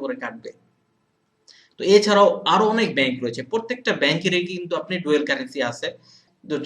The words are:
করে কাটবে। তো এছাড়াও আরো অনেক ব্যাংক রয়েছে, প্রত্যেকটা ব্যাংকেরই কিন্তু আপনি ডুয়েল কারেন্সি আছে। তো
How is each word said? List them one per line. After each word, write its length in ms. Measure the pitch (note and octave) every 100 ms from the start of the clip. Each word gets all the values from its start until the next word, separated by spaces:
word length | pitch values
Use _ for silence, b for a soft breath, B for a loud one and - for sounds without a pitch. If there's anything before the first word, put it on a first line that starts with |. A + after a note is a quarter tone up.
করে 120 | C3+ B2
কাটবে। 280 | A#2+ A2+ - - _ _ _ _ _ _ _ _ _ b b b
তো 80 |
এছাড়াও 440 | F3 G#3 G#3 G3+ G3 - D#3
আরো 120 | F#3 G#3+
অনেক 140 | A3+ F#3 C#3
ব্যাংক 160 | C3 B2+
রয়েছে, 200 | B2 A#2+
প্রত্যেকটা 500 | B2+ A3 A3 B3 A3+ -
ব্যাংকেরই 420 | D3 E3 F3+ F3+ F3+
কিন্তু 200 | F3+ F3 D#3+
আপনি 140 | E3+ F3+
ডুয়েল 200 | D3 D3 D3
কারেন্সি 320 | C3 B2+ C#3+ A#2+
আছে। 180 | A#2 - - b b b _ -
তো 40 | D3